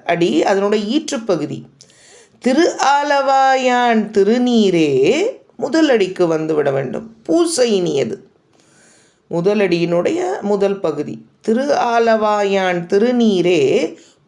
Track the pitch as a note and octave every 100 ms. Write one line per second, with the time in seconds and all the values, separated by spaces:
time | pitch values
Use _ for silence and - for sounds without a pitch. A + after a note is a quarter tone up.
0 | - E3+ F3 D4+ - G3 G3+ G#3+ G3+ D4
1 | D#4+ C4+ A3 D#3 D3 - - _ - _
2 | - - _ _ B3+ C4 F4 - C4+ C#4+
3 | C#4+ C#4 C4+ C4+ C4+ C4 B3+ B3 A#3+ A3+
4 | G3 G3+ G3+ B3 B3 A#3 G3 E3+ D3+ C3+
5 | C#3+ C#4+ A4+ - _ - - D#4+ D4+ A#3
6 | F3+ F#3 F3 D#3+ D#3 D3+ C#3 C3+ C#3 -
7 | - - - E4 E4+ - A#3+ G3 E3+ C#3+
8 | A#2 - - _ _ _ _ _ _ _
9 | _ _ _ E3 F3+ G#3 G3 F3 E3+ F3
10 | F3 D#4+ F3+ G#3 G3+ G3+ G3 G3 E3 D3
11 | D3 - - _ - A#3 C#4+ C#4 A#3+ A#3
12 | A3+ A3 G#3+ G#3 G3+ G3 F#3 F3 E3+ G3+
13 | A#3+ B3 A3+ F#3+ F3 F3 C3+ G3+ - -
14 | - _